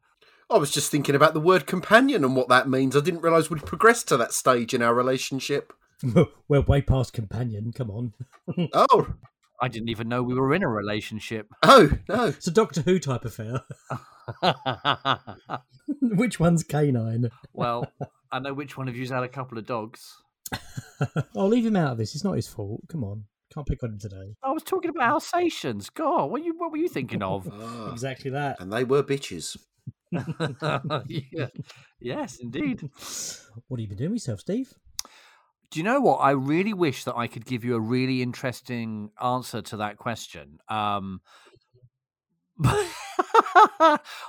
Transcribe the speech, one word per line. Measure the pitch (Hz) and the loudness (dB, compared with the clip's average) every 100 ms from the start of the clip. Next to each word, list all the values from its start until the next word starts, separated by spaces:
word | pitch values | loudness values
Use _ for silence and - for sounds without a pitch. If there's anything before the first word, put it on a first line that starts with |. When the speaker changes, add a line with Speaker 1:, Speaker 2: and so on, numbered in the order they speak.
| _ _ _ _ _ | _ _ _ _ _
Speaker 1:
I | 220 | 2
was | 143 | 4
just | 147 143 | 0 0
thinking | 151 139 139 | 0 2 4
about | 156 156 | 4 4
the | |
word | 160 185 - | 4 4 2
companion | 185 - 220 277 233 135 | -4 4 6 6 4 2
and | 131 | 2
what | 123 | 6
that | 127 135 | 4 6
means. | 131 135 135 | 2 2 2
I | |
didn't | 147 165 | 0 0
realise | 165 165 160 | 4 4 2
we'd | 160 - | -4 -6
progressed | 165 220 240 - | 6 6 6 2
to | 139 | 2
that | 113 | 2
stage | - 139 123 117 | 2 2 2 2
in | 127 | 2
our | 120 120 | 4 4
relationship. | 127 135 - 135 - 143 - - _ _ 135 | 2 0 -2 -6 -2 -4 -4 -16 _ _ 2
Speaker 2:
<laughs> | 117 139 - _ | 4 4 0 _
We're | 139 | 2
way | - 139 | 4 2
past | - 131 120 | 4 0 0
companion. | - 107 113 123 107 117 | -4 -6 -6 -6 -6 -8
Come | - 117 | -8 -8
on. | 101 120 - 127 _ - - | -6 -8 -10 -16 _ -8 -4
<laughs> | 165 | 0
Speaker 1:
Oh. | 170 226 - - - - _ _ _ | 4 6 6 4 -6 -14 _ _ _
Speaker 3:
I | 127 | -6
didn't | 117 113 | -4 -6
even | 110 113 | -4 -2
know | 123 | -2
we | 123 | -2
were | 123 135 165 | 0 2 2
in | |
a | 180 | 0
relationship. | 107 101 107 - 110 - 110 107 - | -2 -2 -4 -6 -10 -8 -10 -10 2
Speaker 1:
Oh, | 220 262 151 - - | 8 10 10 4 -2
no. | 214 220 | 0 0
Speaker 2:
It's | - - | -2 0
a | |
Doctor | 165 220 175 | 2 2 0
Who | 151 185 | 2 2
type | 139 120 117 | 0 -4 -6
affair. | - 110 123 - - _ 123 - - - - | -10 -8 -8 -10 -18 _ -12 -12 -18 -14 -2
<laughs> | |
Speaker 3:
<laughs> | 175 143 135 117 143 131 139 127 - 92 - 156 - 131 - 294 | 0 0 -4 -4 -2 -2 0 -2 -4 -20 -12 -12 -12 _ -10 -2
Speaker 2:
Which | 247 190 240 - | 0 2 0 2
one's | 165 170 | 4 4
canine? | - 143 147 123 113 117 120 - - | 2 0 2 2 0 -2 -2 -4 -16
Speaker 3:
Well, | - 120 120 - _ - _ _ | -6 -2 -2 -6 _ -14 _ _
I | 127 | -8
know | 139 139 | -6 -8
which | 143 135 | -10 -8
one | 131 | -8
of | 120 | -6
you's | 127 | -6
had | 131 | -4
a | 123 | -6
couple | 139 127 113 | -8 -10 -10
of | 104 | -6
dogs. | 120 110 - - - _ _ - | -6 -6 -12 -20 -20 _ _ -12
Speaker 2:
<laughs> | - - - - _ 139 160 - 208 | -12 -10 -14 -14 _ -4 -4 -6 -2
I'll | 196 | 2
leave | 247 226 | 2 2
him | 202 | 2
out | 151 | 0
of | 117 | -2
this. | 110 147 | -6 -4
It's | |
not | 196 151 | -2 -2
his | - | -4
fault. | - 101 113 - | -8 -10 -10 -10
Come | 160 | -8
on. | 101 107 104 _ _ | -8 -8 -14 _ _
Can't | - 139 | -12 -6
pick | - | -6
on | 120 | -6
him | 104 | -8
today. | 101 95 98 110 | -12 -14 -16 -8
Speaker 3:
I | 269 | -6
was | 320 | -4
talking | - 370 339 | -4 -4 -4
about | 330 240 294 | 0 0 0
Alsatians. | - 349 349 - 143 104 95 | 0 0 0 -2 -6 -6 -8
God, | - 302 226 139 | -4 0 0 0
what | 240 | -2
you, | 339 330 | -4 -6
what | 330 | -6
were | 311 | -4
you | 339 | -4
thinking | - 107 110 | -4 -6 -4
of? | 95 98 92 | -4 -4 -6
Speaker 1:
<laughs> | |
Ah, | 104 117 120 104 | -12 -12 -12 -10
Speaker 2:
Exactly | 120 131 123 139 | -8 -8 -8 -8
that. | 135 143 - | -4 -4 -6
Speaker 1:
and | 92 | -6
they | 110 | -4
were | 123 143 | 2 2
bitches. | 139 139 - 87 76 - _ _ - - _ | 2 -2 -4 -10 -10 -14 _ _ -18 -18 _
Speaker 3:
<laughs> | 160 123 - 156 127 156 143 135 147 135 | -6 -6 -4 -6 -4 -4 -4 -4 -6 -6
Yeah. | 160 - 160 135 - - - - _ | -8 -8 -8 -8 -8 -16 -18 -20 _
Yes, | 120 165 247 - | -10 -8 -8 -10
indeed. | 120 113 294 240 143 - - - - - - 113 - | -10 -6 -4 -4 -10 -14 -14 -10 -10 -12 -18 -20 -12
Speaker 2:
What | 123 | -8
have | |
you | 110 | -8
been | 95 | -6
doing | 151 | -4
with | 226 | -4
yourself, | - 104 | -6 -8
Steve? | - 214 262 _ _ - - - - _ _ _ _ | -4 -6 -6 _ _ -16 -16 -20 -20 _ _ _ _
Speaker 3:
Do | 151 | -6
you | 185 | 0
know | 269 | 2
what? | 233 135 | 4 4
I | 139 | 4
really | 139 131 160 196 | 2 2 0 0
wish | 196 170 123 - | 0 0 -2 -6
that | 120 | -4
I | 117 | -6
could | - - | -6 -8
give | 127 | -6
you | 120 117 | -2 -2
a | |
really | 110 127 131 131 | 0 0 0 0
interesting | 123 117 131 117 - 123 113 107 104 - | -2 -4 -8 -8 -10 -8 -6 -8 -10 -6
answer | 127 127 120 117 | -2 -2 -4 -10
to | 98 104 | -8 -6
that | 104 104 | -6 -6
question. | 127 110 - 85 71 76 - | -8 -8 -10 -16 -18 -20 -8
Um, | 107 104 101 98 92 - - _ _ _ _ _ _ _ _ _ _ _ - | -4 -2 -2 -4 -10 -14 -20 _ _ _ _ _ _ _ _ _ _ _ -2
<laughs> | |
I | 131 403 359 - - - - 453 - - 427 - 320 302 - - | 0 2 -2 -6 -10 -4 4 4 6 8 6 6 4 4 -2 -16